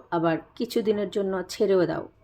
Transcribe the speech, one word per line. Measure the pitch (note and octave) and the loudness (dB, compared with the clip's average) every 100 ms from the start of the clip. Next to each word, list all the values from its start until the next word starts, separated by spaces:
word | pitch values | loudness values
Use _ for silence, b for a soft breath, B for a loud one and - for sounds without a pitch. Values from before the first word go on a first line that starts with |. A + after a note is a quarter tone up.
| - | -4
আবার | E3+ E3 D#3 - - | 0 0 0 -4 -8
কিছু | A#3 A#3+ | -4 0
দিনের | G#3+ G#3 G3 | 0 0 -2
জন্য | G#3 G3 F#3+ F3+ | -2 -2 -2 -4
ছেড়েও | - G3+ F#3+ E3 | 0 2 4 2
দাও। | D3+ - _ | -2 -8 _